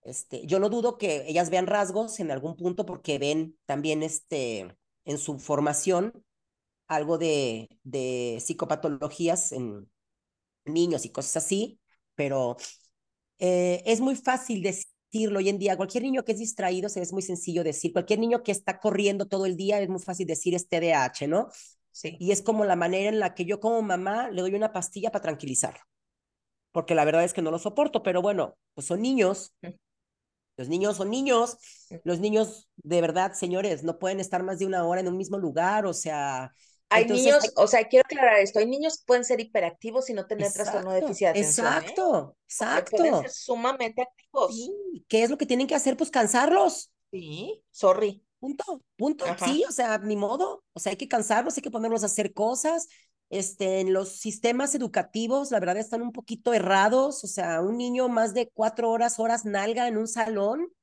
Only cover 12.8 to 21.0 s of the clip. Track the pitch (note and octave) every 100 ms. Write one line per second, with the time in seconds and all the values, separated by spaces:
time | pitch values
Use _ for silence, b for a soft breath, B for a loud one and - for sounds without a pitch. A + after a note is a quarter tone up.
12.8 | B _ _ _ _ _ F3+ F3+ F3+ F3
13.8 | G3 A3+ C4 C4+ - B3+ B3+ G#3+ F#3+ F3+
14.8 | - _ _ A3 G#3+ G3+ F#3+ G3 G3 F#3+
15.8 | G3 A#3+ C4 C4 - G#3+ A3 - F#3 F#3
16.8 | G3+ G3 F3 F#3+ F#3 F3 - E3+ D#3+ D3
17.8 | E3+ F#3+ F#3+ G#3+ A#3 A#3+ A#3+ F#3+ - F#3
18.8 | G#3+ G3+ G3+ G3 G3 G3 F#3+ F3 G3 G#3
19.8 | F#3 F#3 F#3+ F3+ E3+ D#3 F3+ F3 - E3+
20.8 | E3+ D#3